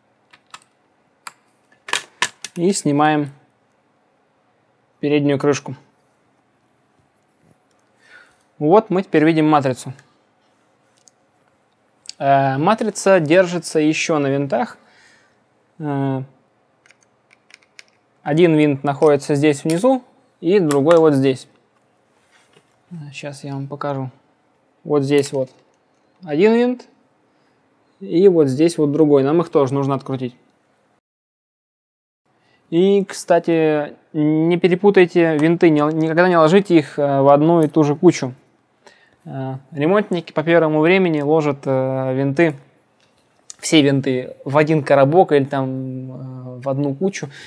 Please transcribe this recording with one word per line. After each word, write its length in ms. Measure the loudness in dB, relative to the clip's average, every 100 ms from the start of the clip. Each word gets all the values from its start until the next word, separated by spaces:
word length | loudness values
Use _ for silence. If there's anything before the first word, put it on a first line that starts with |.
| _ _ _ _ _ -20 _ _ _ _ _ _ -20 _ _ _ _ _ -10 -10 -10 -10 -10 -10 -16 -6
И 160 | -4
снимаем 580 | -2 -2 0 0 0 -4 -10 _ _ _ _ _ _ _ _ _ _ _ _ _ _ _ -8
переднюю 360 | -2 0 0 0
крышку. 380 | 0 -2 -6 -18 _ _ _ _ _ _ _ _ _ _ _ _ _ _ _ _ _ _ _ _ _ _ _ -20 _ _ _ -6
Вот 300 | 2 2 2
мы 140 | -4
теперь 220 | 0 2 2
видим 220 | 2 2
матрицу. 440 | 2 0 -6 -12 -20 _ _ _ _ _ _ _ _ _ _ _ _ _ _ _ _ _ _ _ _ -20 -6
Э, 400 | 0 2 0 -2
матрица 640 | -2 -2 -4 -4 2 2
держится 600 | 4 2 2 -2 -6 -2
еще 400 | 0 -2 -2 -2
на 80 | -2
винтах. 500 | -2 -4 -4 -6 -10 _ _ _ _ _ _ _ _ _ -12
Э, 440 | -8 -4 -4 -6 -10 _ _ _ _ _ _ _ _ _ _ _ _ _ _ _ -20 _ _ _
один 320 | -4 0 2 4
винт 280 | 2 0
находится 520 | -4 0 2 2 0 0
здесь 280 | 0 0 -4
внизу 360 | -2 0 -2 -4 _ _ _
и 200 | 0 0
другой 380 | 2 0 4 4
вот 160 | 4
здесь. 340 | 2 0 -2 -8 _ _ _ _ _ _ _ _ _ _ _ _ _ _ -20 -18
Щас 320 | -14 -14 -14
я 100 | -12
вам 140 | -10 -10
покажу. 420 | -8 -6 -6 -8 _ _ _ _ _ _ _
Вот 200 | -2 -2
здесь 300 | 2 0 0
вот 160 | -6 -8 _ _ _ _ _ _ _
один 300 | -8 0 2
винт 340 | 2 0 -4 -12 _ _ _ _ _ _ _ _ _ _ -20
и 280 | -6 2 4
вот 200 | 4 0
здесь 300 | 2 0 0
вот 140 | -2
другой. 320 | 2 2 4
Нам 180 | 2 -2
их 80 | 0
тоже 240 | 0 0
нужно 220 | -2 -4 -6
открутить. 400 | -6 -10 -10 -12 _ _ _ _ _ _ _ _ _ _ _ _ _ _ _ _ _ _ _ _ _ _ -6
И, 340 | 0 2 2 -2
кстати, 880 | -8 0 0 2 0 0 0 -4 -12 _
не 440 | -2 0 2 0 2
перепутайте 800 | 0 2 2 4 4 2 0 2
винты, 320 | 0 4 4
не, 120 | 4 0
никогда 340 | 0 -2 2 2
не 100 | 4
ложите 400 | 4 4 4 0
их, 200 | 0 -4
э, 240 | -2 2
в 80 | 4
одну 320 | 4 4 2
и 60 | 2
ту 160 | 2
же 120 | 0 4
кучу. 380 | 2 2 -4 -12 _ _ _ _ _ _ _ _ -16
Э, 300 | -12 -10 -12 _
ремонтники 600 | -6 -2 0 -2 -6 -6
по 120 | -6
первому 360 | 0 2 2 2
времени 400 | 2 2 0 -2
ложат, 380 | 0 0 0 -4 -4
э, 480 | -2 -2 -4 -4 -4
винты, 400 | -2 0 0 -2 _ _ _ _ _ _ _ _ _ -14
все 220 | 2 4
винты 540 | 4 2 -2 -4 -6 -14 -4
в 120 | 0
один 260 | 2 0
коробок 480 | 2 2 4 4 2
или 140 | 2 0
там, 220 | -4 -6
э, 920 | -8 -10 -12 -14 -16 -16 -16 -16 -12
в 80 | -6
одну 260 | -4 -4 -4
кучу, 340 | -6 -6 -14 -16